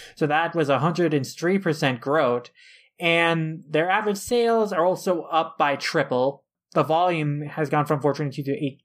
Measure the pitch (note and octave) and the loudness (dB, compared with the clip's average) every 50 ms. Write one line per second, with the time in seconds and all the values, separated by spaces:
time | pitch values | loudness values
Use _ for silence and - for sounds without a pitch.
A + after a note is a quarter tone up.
0 | - - - - D#3 C#3+ D3 D#3+ E3 E3 E3+ E3+ D3 C#3 C#3 B2 D3 F3 D#3+ F3 | -20 -18 -6 -4 -2 0 2 0 0 0 0 0 2 2 2 2 2 0 2 0
1 | F3 D#3 D3+ C#3 B2+ - - - E3 F3 G3 G3 F#3+ E3+ D3+ D#3 D#3 C3+ B2 A#2 | 0 2 0 0 -2 -4 -6 -4 0 0 0 0 0 -2 -2 0 0 -2 -2 -2
2 | - C3+ D3 D#3+ C#3 B2 A#2+ B2 B2 - _ _ - - - - _ _ _ - | -2 0 0 2 2 2 0 -2 -4 -10 _ _ -20 -20 -20 -20 _ _ _ -4
3 | F3 E3+ E3 E3+ E3+ E3+ E3 E3 D#3+ D#3+ D#3+ - - D3 D#3 D3+ E3 F#3 G3 A3 | 0 0 2 2 2 2 2 0 -2 -4 -6 -10 -6 -2 0 0 2 2 0 0
4 | G#3 G#3+ G3 G3+ - - B3 A#3+ A#3 A#3 A3+ A3+ G#3+ G3 F#3+ D#3+ E3+ F#3 F3 - | 0 -2 -4 -4 -4 -2 0 0 2 2 2 2 0 0 0 0 2 2 0 0
5 | - G3 F3+ D#3+ - - - D#3+ E3 - - - D3+ C#3+ C#3 C3+ - - - D#3 | 0 -2 -2 -2 -2 -2 0 0 0 0 0 0 0 0 0 -2 -4 -2 0 0
6 | C3+ - B2+ B2 C3 C#3 - - _ _ _ _ _ _ - E3 C#3 C#3 D#3 E3 | 0 2 0 2 2 0 0 -4 _ _ _ _ _ _ 0 0 2 4 2 4
7 | F3+ F3+ F3 D#3 D3+ D3 C#3+ D3 D3+ D3 - D#3+ D3+ C3+ D#3+ D3+ C#3+ - D3+ C3+ | 4 2 2 0 0 -2 -2 -4 -6 -8 -6 -4 -2 0 0 0 2 0 0 0
8 | C#3 D3 C#3 - D3 C#3 - D#3 C3+ C#3 C#3 - D3+ C3+ C#3 - | 2 0 0 0 -4 -4 -6 -6 -4 -4 -4 -2 -4 -6 -6 -10